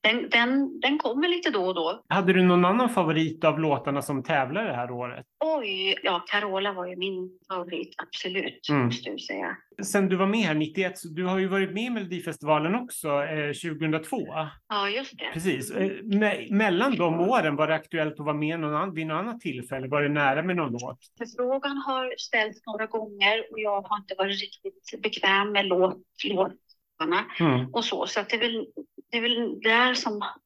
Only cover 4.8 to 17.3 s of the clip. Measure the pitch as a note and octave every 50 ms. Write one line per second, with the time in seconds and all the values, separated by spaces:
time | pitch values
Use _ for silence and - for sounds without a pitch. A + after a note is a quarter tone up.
4.8 | B2 B2 B2 A#2+ B2 B2 B2 - C3 _ _ _ D4+ D#4+ D#4+ D4 A#3 G3+ F#3+ F#3+
5.8 | F#3+ F#3+ G3 - - F#3 F#3 F#3 - - G3+ G#3 G#3 G3+ F#3+ F#3+ G3 G3+ G3 F#3
6.8 | F3+ F3+ F3+ F3+ F#3 G3 F#3+ F#3 F#3 F#3 - _ _ _ F#3+ F#3 F3 F3+ E3+ E3
7.8 | - - - - - - - - - F#3 F3+ G3 - - - - - - D3 C#3
8.8 | B2 A#2+ A#2+ - - A2+ G2+ G2+ - - F#2+ F#2+ F#2+ F2 - - _ _ - -
9.8 | G3+ G3+ - G3+ G3 F#3 F#3 F3+ G3 G3 G#3 A3+ G#3+ E3 D#3 D3+ D#3 D3+ D#3 F#3+
10.8 | F#3+ F3+ F#3 - - E3+ D#3 D#3+ F#3 F3+ F#3 F#3+ F#3+ F#3+ F#3 G3 F#3+ - F3 G3+
11.8 | A#3 A#3+ A#3+ A3 G3+ F3 F3+ E3+ - E3+ D3+ - D3 D3 D#3 D3+ D3+ E3 G3 B3
12.8 | B3 B3 - - - D#3 C#3+ C#3+ C#3+ D#3 D#3 D3+ D3 D3 C#3+ C#3+ - E3+ D#3 D3
13.8 | D#3+ D#3 D#3 D#3+ D#3+ - - E4+ - - - D#3 D#3 D#3+ - - _ _ A3 G3+
14.8 | - G3+ G#3 B3+ C#4 - - - - - - D#3+ E3+ F#3+ C#3+ C3 - - - -
15.8 | F#3+ F#3+ G3 - - A3+ G3 G3+ G#3+ G#3 F#3+ C3 A#2 - G3 G3+ A3 G#3 F3 F3+
16.8 | A#3 C#4 B3 D#3+ F3 E3 D#3+ E3+ F3 G3